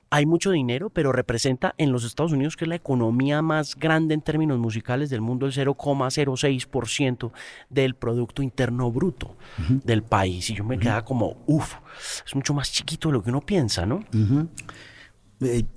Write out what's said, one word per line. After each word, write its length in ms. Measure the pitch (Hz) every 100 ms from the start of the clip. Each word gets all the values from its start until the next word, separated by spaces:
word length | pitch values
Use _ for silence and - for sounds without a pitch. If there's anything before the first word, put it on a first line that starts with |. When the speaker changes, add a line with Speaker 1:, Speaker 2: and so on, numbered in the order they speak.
| _
Speaker 1:
hay 120 | 147 147
mucho 240 | 170 196
dinero, 400 | 175 123 123 214
pero 200 | - 143
representa 640 | 123 - 117 135 127 185 -
en 120 | 151
los 140 | 123
Estados 280 | 113 - 165
Unidos, 220 | 143 143
que 120 | - 160
es 20 |
la 60 |
economía 640 | 170 - 127 113 120 139 147
más 340 | 160 156 147 -
grande 360 | 156 156 160
en 80 | 156
términos 380 | 151 151 156 127
musicales 500 | 113 110 - 127 147
del 140 | 123
mundo, 240 | 113 127 135
el 80 |
cero 180 | 131 139
coma 360 | 139 143 139 131
cero 260 | 151 139 127
seis 300 | 143 131 -
por 200 | 135 117
ciento 460 | - 135 120 117 - - - -
del 240 | 135 131
Producto 480 | 127 113 120 117 -
Interno 500 | 135 - 120 120 123
Bruto 440 | 117 185 - - - - -
Speaker 2:
Ujú. 220 | 80 131
Speaker 1:
del 180 | 120 110
país". 480 | 110 107 95 90 101
Y 40 |
yo 100 | 104
me 100 | 107
Speaker 2:
Ujú. 80 | 131
Speaker 1:
quedaba 200 | 113 107
como, 340 | 117 127 98 - -
"Uf, 300 | 151 - - - - - - -
es 80 |
mucho 180 | 139 135
más 180 | 143 131
chiquito 380 | - - 156 160
de 60 |
lo 80 | 131
que 80 | 107
uno 100 | 135
piensa", 460 | - 196 117 - 87
¿no? 140 | 165 220
Speaker 2:
Ujú. 340 | 110 107 143 165 - - - - - - _ _ -
Eh, 240 | 131 120 117